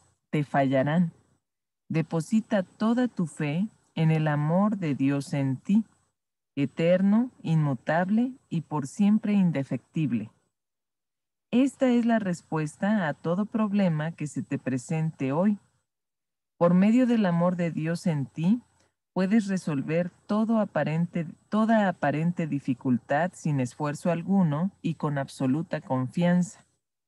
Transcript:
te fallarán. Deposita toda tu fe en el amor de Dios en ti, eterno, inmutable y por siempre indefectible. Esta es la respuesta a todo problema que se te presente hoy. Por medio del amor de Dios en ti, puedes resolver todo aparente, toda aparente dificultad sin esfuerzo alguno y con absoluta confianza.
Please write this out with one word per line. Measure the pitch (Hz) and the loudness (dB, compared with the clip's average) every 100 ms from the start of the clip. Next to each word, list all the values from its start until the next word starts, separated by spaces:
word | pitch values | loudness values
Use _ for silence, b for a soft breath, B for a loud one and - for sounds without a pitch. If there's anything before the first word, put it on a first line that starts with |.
| _ _ _ | _ _ _
te | 156 | -4
fallarán. | 147 143 135 135 143 160 170 - _ _ _ _ _ _ - | -2 0 2 2 2 2 0 -4 _ _ _ _ _ _ -6
Deposita | 156 156 165 156 220 - 208 | -4 -2 -4 -2 -2 0 -2
toda | 185 - 220 240 247 | -4 -2 -2 0 -2
tu | - 165 | -2 -6
fe | - 147 156 214 _ _ - | -4 -4 -2 -4 _ _ -2
en | 160 | 2
el | 160 156 | 2 2
amor | 147 151 175 208 196 | 0 0 2 2 0
de | 160 | -2
Dios | 135 135 143 139 | 0 0 0 -2
en | 143 135 131 | -2 -2 -2
ti, | - 208 - _ _ _ _ _ _ - | 0 0 0 _ _ _ _ _ _ -4
eterno, | 143 - 165 185 196 214 254 - | -4 0 2 4 4 2 0 -4
inmutable | - 160 147 131 - 160 185 214 254 254 - | 0 2 2 -2 -2 -2 0 0 0 -4 -8
y | 165 | -8
por | - 151 139 | -4 -6 -6
siempre | - 202 214 208 | 0 2 2 2
indefectible. | 202 180 147 135 131 _ 165 147 117 110 _ _ _ _ _ _ _ _ _ _ _ - | 2 2 2 -2 -6 _ -2 0 -2 -4 _ _ _ _ _ _ _ _ _ _ _ -4
Esta | 233 269 - 262 | 0 0 2 2
es | 240 233 | 2 2
la | 226 | 0
respuesta | 196 170 - 156 151 - 196 220 160 | 0 -6 -4 -4 -4 -2 0 0 0
a | |
todo | 143 160 180 214 | -4 -4 -2 -2
problema | 226 214 202 185 151 156 | -2 -2 0 0 0 -4
que | 165 151 | -6 -8
se | - | -6
te | - 135 | -6 -6
presente | - 127 - 160 160 - 135 | -4 -4 -4 -2 -2 -4 -4
hoy. | 143 202 202 _ _ _ _ _ _ _ _ _ - | 0 0 0 _ _ _ _ _ _ _ _ _ 0
Por | 175 | 2
medio | 180 202 240 247 | 4 4 4 4
del | 233 190 | 2 2
amor | 170 180 175 | 2 0 0
de | 170 | -2
Dios | 151 156 170 180 | -2 -4 -2 0
en | 151 135 | -2 -2
ti, | - 170 240 - _ _ _ _ | -2 0 0 -2 _ _ _ _
puedes | 180 185 226 202 | -4 0 0 0
resolver | 185 170 143 107 165 180 - - | -4 -4 -6 -2 -4 -4 -8 -6
todo | 208 220 226 | -2 0 0
aparente, | 196 156 147 160 175 170 160 - _ | -2 -2 -2 -2 -2 -4 -8 -10 _
toda | 208 220 226 196 | -2 2 2 2
aparente | 165 147 147 165 175 160 | 0 -2 0 -2 -2 -4
dificultad | 143 - 127 131 117 - 143 180 | -4 -4 -4 0 -2 0 -2 -2
sin | - 160 143 | -4 -4 -2
esfuerzo | 123 - 147 147 180 | -2 -4 -6 -4 -4
alguno | 170 170 196 170 143 190 - | -2 0 2 2 0 -4 -4
y | 165 156 | -6 -4
con | 151 143 | -4 -4
absoluta | 135 - 131 143 - 156 | -6 -4 -2 -2 -2 -6
confianza. | - 131 127 - 175 180 175 - _ _ _ _ | -4 -4 -2 0 2 2 0 -6 _ _ _ _